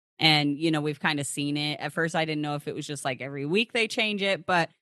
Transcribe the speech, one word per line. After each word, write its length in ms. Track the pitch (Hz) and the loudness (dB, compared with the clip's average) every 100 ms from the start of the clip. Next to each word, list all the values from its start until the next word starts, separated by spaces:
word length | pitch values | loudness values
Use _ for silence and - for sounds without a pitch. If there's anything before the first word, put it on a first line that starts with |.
| _ - | _ 2
And, 400 | 160 151 143 143 | 6 6 4 2
you 120 | 165 | 2
know, 100 | 156 | 2
we've 200 | 151 147 | 0 0
kinda 240 | 170 147 | 0 0
seen 320 | 139 - 143 147 | -4 -4 -2 -2
it. 240 | 151 147 | -2 -4
At 120 | 147 | -6
first, 220 | 165 165 | -2 -2
I 100 | 170 | 0
didn't 180 | 160 151 | -2 -2
know 120 | 147 | -2
if 140 | 143 147 | -4 -6
it 60 | |
was 120 | 135 147 | -8 -8
just, 180 | 143 | -6
like, 160 | 143 127 | -6 -6
every 240 | 131 143 143 | -8 -6 0
week 260 | 190 233 | 0 0
they 160 | 240 220 | 0 -2
change 340 | - 220 208 | 0 -2 0
it, 240 | 196 190 190 | 0 -2 2
but 240 | 175 160 _ | 2 0 _